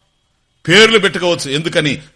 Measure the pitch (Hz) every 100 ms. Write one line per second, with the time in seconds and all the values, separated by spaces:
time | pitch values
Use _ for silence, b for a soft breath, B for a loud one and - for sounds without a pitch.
0 | _ _ _ _ _ _ - 190 226 220
1 | 185 175 175 170 139 143 165 170 151 117
2 | -